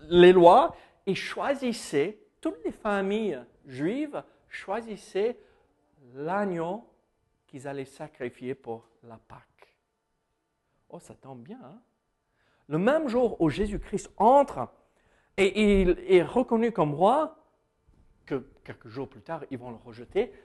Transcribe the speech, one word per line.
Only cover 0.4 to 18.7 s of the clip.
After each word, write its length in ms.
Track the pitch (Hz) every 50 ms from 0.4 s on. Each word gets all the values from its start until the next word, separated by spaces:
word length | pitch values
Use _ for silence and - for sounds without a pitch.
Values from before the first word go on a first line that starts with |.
| 170 170 190 247 320 339 - - - _ _ _ -
ils 120 | 196 180 -
choisissaient, 1000 | - - - 180 180 254 285 254 262 247 226 - - - - 143 147 196 214 - _ _ _ _
toutes 240 | - 320 - 480 -
les 80 | 349
familles 680 | - - - 214 202 196 196 190 202 220 220 196 151 123 120 - _ _ _ 147
juives 560 | 127 127 147 175 233 277 311 294 294 151 - _ _ _ _ _
choisissaient 920 | - - - - 196 240 226 226 208 - - - - 185 208 240 240 - _ _ _ _ _ _ _ _ _ _ _ _ 139 123 123
l'agneau 680 | 135 147 160 185 202 208 196 175 165 160 170 190 226 - _ _ _ _ _ _ _ _ _ _ _ _ _
qu'ils 200 | - 135 127 143
allaient 180 | 139 139 135
sacrifier 680 | 131 - - 156 147 _ - 131 117 - - 131 123 131
pour 340 | 127 - 120 113 113 - _ _ _ -
la 140 | 117 113 113 _ -
Pâque. 460 | 101 87 _ _ _ _ _ _ _ _ _ _ _ _ _ _ _ _ _ _ _ _ _ _ _ _ _ _ _ _ _ _
Oh, 100 | - 175
ça 160 | - - 110
tombe 260 | _ - 135 135 123
bien, 160 | 117 147 226 262 214
hein ? 160 | 123 175 240 _ _ _ _ _ _ _ _ _ _ _ _ _ _ _ _ _ -
Le 100 | 143 160
même 300 | 190 247 294 330 320 262
jour 340 | 214 247 254 220 - -
où 80 | 170 151
Jésus-Christ 640 | 131 - 214 208 202 165 - - - 185 - - _ -
entre 500 | 190 233 262 285 277 - - 143 117 - _ _ _ _ _ _ _ _ _ _ _ _ - -
et 440 | 196 196 - 208 214 208 202 190
il 160 | 190 180 170 - - -
est 140 | 190 180
reconnu 500 | 160 - - 240 254 - 233 220 233 233
comme 220 | 226 196 160 147 143
roi, 440 | 147 180 208 254 302 311 302 - _ _ _ _ _ _ _ _ _ _ _ _ _ _ _ _ _ _ -
que 180 | 147 131 - - - _ _
quelques 240 | -